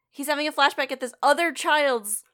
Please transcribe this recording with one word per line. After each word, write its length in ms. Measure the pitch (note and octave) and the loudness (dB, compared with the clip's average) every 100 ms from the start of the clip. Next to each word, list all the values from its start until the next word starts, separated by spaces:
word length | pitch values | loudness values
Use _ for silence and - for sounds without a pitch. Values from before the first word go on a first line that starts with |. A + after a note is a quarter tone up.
| _ | _
he's 180 | - C#4+ | -12 -4
having 200 | D4 D4+ | -2 -2
a 60 | |
flashback 400 | D4+ C#4 - C4+ | 2 0 2 -6
at 80 | C4+ | -4
this 120 | B3 - | -10 0
other 300 | C4+ D4 E4+ | 2 4 0
child's 720 | C4+ E4+ D4+ C#4+ A#3+ G#3 - - | -2 0 2 2 0 -4 -10 -10